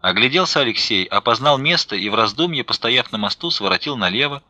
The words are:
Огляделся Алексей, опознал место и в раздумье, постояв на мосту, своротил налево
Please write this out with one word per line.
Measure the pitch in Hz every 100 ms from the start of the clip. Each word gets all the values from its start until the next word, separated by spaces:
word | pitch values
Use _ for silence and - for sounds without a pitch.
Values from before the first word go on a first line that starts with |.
| 92
Огляделся | 92 123 156 180 160
Алексей, | 127 107 - 101 92
опознал | 101 - 113 139 139
место | 143 170 - 101
и | 101
в |
раздумье, | 110 110 110 175 151
постояв | 120 127 - 123 117
на | 110
мосту, | 104 - 170
своротил | - 101 92 147 131
налево | 92 101 143 143 _